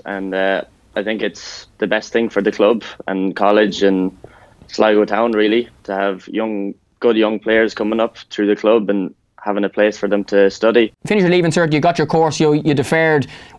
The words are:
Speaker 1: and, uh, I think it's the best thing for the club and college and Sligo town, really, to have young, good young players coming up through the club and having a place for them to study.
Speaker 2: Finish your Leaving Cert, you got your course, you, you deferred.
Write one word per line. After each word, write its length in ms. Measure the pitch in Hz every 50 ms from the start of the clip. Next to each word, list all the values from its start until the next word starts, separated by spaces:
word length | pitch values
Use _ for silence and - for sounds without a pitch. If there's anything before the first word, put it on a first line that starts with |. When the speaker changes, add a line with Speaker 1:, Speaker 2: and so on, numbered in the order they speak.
| -
Speaker 1:
and, 300 | - 101 98 95 95 92
uh, 260 | 95 95 98 98 92 - - _ _ _ _ -
I 80 | 110 101
think 200 | 104 110 104 107
it's 420 | 101 - - - - - - - - _ -
the 80 | - -
best 260 | 107 110 104 - -
thing 160 | 117 117 110
for 140 | - 101 101
the 80 | 110
club 320 | 101 - 107 104 117 110 - - - - - -
and 280 | 95 95 95 95 90
college 460 | - 104 101 104 107 107 101 92 -
and 340 | 101 98 98 95 92 92 - - - - - - - - _ _ - -
Sligo 360 | - - 110 110 107 104 104
town, 260 | 101 101 104 117 120
really, 360 | 113 107 107 107 107 117 120 117 - _ _
to 100 | - 98
have 320 | 95 98 101 98 92 - -
young, 480 | - 101 113 110 107 101 101 98 - _ _ _ _ -
good 180 | - 120 113 110
young 220 | 110 107 110 104
players 340 | - 117 110 113 113 107 -
coming 260 | - 110 104 113 113
up 180 | 113 113 - - - _
through 180 | - - 104 101
the 80 | 104
club 340 | 104 - 107 110 117 104 95
and 240 | 101 101 92 - - _ _ _ _ _
having 220 | - 107 101 101 101
a 60 | 98
place 280 | - - 104 107 104 -
for 120 | - 101
them 140 | 101 101 101
to 260 | - - 101 98 98
study. 420 | - - - 110 120 120 113 107 - _ -
Speaker 2:
Finish 160 | - 208 214
your 100 | 185 175
Leaving 180 | 175 180 170 170
Cert, 220 | 143 180 175 160
you 80 | 151 151
got 180 | 139 170 170 -
your 80 | 156
course, 360 | - - 165 160 160 147 -
you, 120 | 165 151 151
you 200 | 151 - 156 143
deferred. 520 | 131 135 - 165 160 160 160 156 147 135 - - - - - -